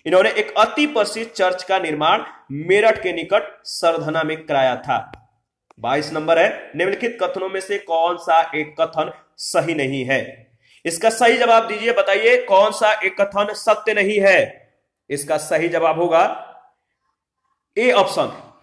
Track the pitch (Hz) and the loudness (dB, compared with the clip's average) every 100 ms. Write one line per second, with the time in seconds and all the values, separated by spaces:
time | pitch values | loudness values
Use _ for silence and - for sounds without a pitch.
0 | - 180 208 208 - - 214 - 196 220 | 2 4 4 0 -2 0 0 2 -2 0
1 | 196 220 226 - 185 180 - 190 160 151 | -2 -4 -8 -2 -2 -2 -2 -2 -2 -2
2 | 156 208 220 - - 139 165 196 220 - | 0 0 -2 -16 -14 -8 0 2 4 2
3 | 185 165 160 202 - - - - 170 165 | -2 -6 0 0 -2 -10 -14 -2 0 0
4 | 151 160 156 156 - 139 131 123 - 120 | -2 -2 -2 -4 -4 0 0 0 -2 -4
5 | - - _ _ _ _ _ _ 113 143 | -4 -16 _ _ _ _ _ _ -4 -2
6 | 151 160 156 165 196 - - 143 180 196 | -4 -4 0 2 2 0 -8 -4 -2 -2
7 | 240 233 180 185 190 190 190 202 - 165 | -4 -4 -6 -4 -6 -6 -6 -8 -4 0
8 | 165 175 - 165 160 151 151 - 160 160 | 0 -2 0 2 2 -2 -6 -4 -4 -2
9 | 156 - _ - - 180 151 151 135 135 | -6 -6 _ -14 -6 -2 -2 -2 -4 -4
10 | 127 135 110 - _ _ _ _ 165 165 | -2 -2 -4 -14 _ _ _ _ -8 -2
11 | 226 226 240 233 240 226 226 214 226 233 | 0 2 2 4 4 4 2 -2 -2 0
12 | 196 196 226 247 247 190 214 208 214 214 | 0 2 4 2 4 4 4 2 0 2
13 | 190 190 202 202 208 208 - 214 220 208 | -2 -2 -2 0 -2 -2 0 0 0 0
14 | 196 208 196 180 135 - _ _ _ _ | 0 2 4 4 2 -4 _ _ _ _
15 | - 143 143 156 151 160 170 165 165 156 | -10 -8 -4 -4 -2 -2 0 0 0 0
16 | 175 160 202 - - - _ _ _ _ | 2 2 2 -2 -14 -20 _ _ _ _
17 | _ _ _ _ _ _ _ - 240 202 | _ _ _ _ _ _ _ -2 2 2
18 | 185 - 127 - - _ | 2 0 -4 -6 -20 _